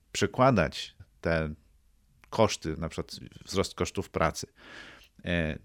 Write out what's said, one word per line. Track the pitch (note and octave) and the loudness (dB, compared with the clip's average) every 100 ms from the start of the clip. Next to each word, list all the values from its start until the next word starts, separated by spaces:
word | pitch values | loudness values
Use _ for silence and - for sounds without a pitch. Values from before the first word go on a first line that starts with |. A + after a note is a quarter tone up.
| _ | _
przekładać | - G2+ - B2+ A2 C#2+ - - - - _ | -2 0 4 6 6 4 -2 -10 -14 -20 _
te | F2 E2 D#2 D#2 _ _ _ _ _ _ - | 0 0 0 -6 _ _ _ _ _ _ -4
koszty, | - G#2+ - D#2+ D#2 | 2 2 2 -6 -6
na | D#2+ | -6
przykład | - - - - - - | -6 -10 -14 -16 -18 -4
wzrost | F#2+ F2+ - | -2 -2 -2
kosztów | F2+ - - | -4 -4 -6
pracy, | - D#2 - - _ - - - - - - - | 0 0 0 -10 _ -20 -20 -20 -20 -20 -10 -2
e, | F2 D#2 D2+ | 0 0 -2